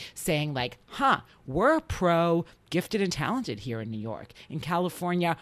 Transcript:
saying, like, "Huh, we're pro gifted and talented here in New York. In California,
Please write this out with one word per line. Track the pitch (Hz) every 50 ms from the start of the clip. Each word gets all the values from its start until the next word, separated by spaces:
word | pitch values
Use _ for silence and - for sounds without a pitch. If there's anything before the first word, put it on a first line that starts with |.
| - - -
saying, | - - 190 160 147 151 151 143
like, | 127 123 127 - - _
"Huh, | - - - 277 269 190 - - - - _ _
we're | 135 131 165 214 285 320 320
pro | - - - - 185 175 170 165 170 170 170 170 165 - - _ _ _
gifted | - 175 180 - - 208
and | 196 185 170
talented | 139 147 135 226 262 240 - 117 101
here | 98 127 117 113
in | 110 113
New | 110 107
York. | 104 113 107 - - - - - - -
In | - 160
California, | 117 147 175 170 180 180 175 - 185 175 180 180 175 170 165 -